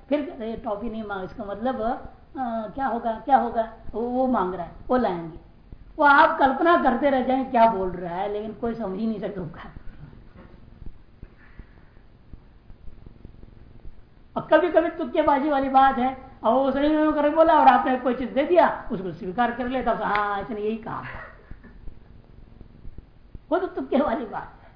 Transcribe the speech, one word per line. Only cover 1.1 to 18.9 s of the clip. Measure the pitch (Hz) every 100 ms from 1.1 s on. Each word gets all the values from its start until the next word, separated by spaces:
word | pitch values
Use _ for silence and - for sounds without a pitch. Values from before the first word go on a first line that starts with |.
| 196
इसका | 185 -
मतलब, | 202 202 247 226
आ, | 220 269 - - - 277 247 226 214
क्या | 277 269
होगा, | 233 233 220
क्या | - 254
होगा?" | 233 233 220 - -
वो, | 214
वो | 240 247 262
मांग | 226 185
रहा | 180 165
है, | - -
वो | 247
लाएंगे। | 220 170 165 160 - - - - - -
वो |
आप | 285 277 320 -
कल्पना | 277 254 339 330
करते | 277 240 285
रह | 262
जाएंगे | 240 262 254
क्या | 247 226
बोल | 190 185
रहा | 175 175
है, | 175 202
लेकिन | 208 220
कोई | 214 233
समझ | 226 202 190
ही | 226
नहीं | 208
सकता | 196 185
उसका। | 165 - - - - - - - - - - - - - - - - - - - - - - - - - - - - - - - - - - - - - - - - - - - - - - - - -
और | -
कभी-कभी | 320 359 320 330
तुक्केबाजी | - 262 320 302 277 302
वाली | 277 269
बात | 262 269 247
है, | 254 262 - -
और | 220
वो | 247 269
सही | 277 294 311
में | 311
करके | 294 294 320
बोला | 320 311
और | 262
आपने | 247 - 254
कोई | 262
चीज | 240 240
दे | 233
दिया, | 294 349 254 - -